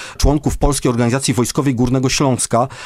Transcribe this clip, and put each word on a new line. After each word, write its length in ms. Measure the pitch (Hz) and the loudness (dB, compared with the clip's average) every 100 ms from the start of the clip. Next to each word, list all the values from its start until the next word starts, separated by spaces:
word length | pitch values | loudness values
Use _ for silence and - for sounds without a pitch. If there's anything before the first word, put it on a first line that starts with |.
| - - | -16 -2
członków 420 | 131 147 131 - | 0 2 -2 0
Polskiej 320 | 143 139 135 | 0 2 0
Organizacji 440 | 117 120 131 135 | 2 2 0 0
Wojskowej 400 | 120 120 - 139 | 0 0 0 0
Górnego 340 | 117 123 131 131 | 0 0 2 0
Śląska, 600 | - 143 120 - 117 127 - | 0 0 0 0 0 -2 -6